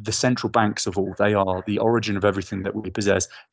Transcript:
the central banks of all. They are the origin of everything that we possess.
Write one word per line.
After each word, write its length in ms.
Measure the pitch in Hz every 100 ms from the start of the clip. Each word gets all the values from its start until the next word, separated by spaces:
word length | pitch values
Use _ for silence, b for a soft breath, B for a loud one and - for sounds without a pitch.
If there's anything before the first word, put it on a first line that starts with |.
the 100 | 104
central 380 | - 127 123 120
banks 360 | 117 104 - -
of 100 | 98
all. 180 | 95 92
They 160 | 104
are 300 | 104 95 92 101
the 140 | 104
origin 380 | 113 117 110 101
of 80 | 101
everything 380 | 95 95 98
that 120 | 95 104
we 140 | 98
possess. 360 | 98 98 95 - B B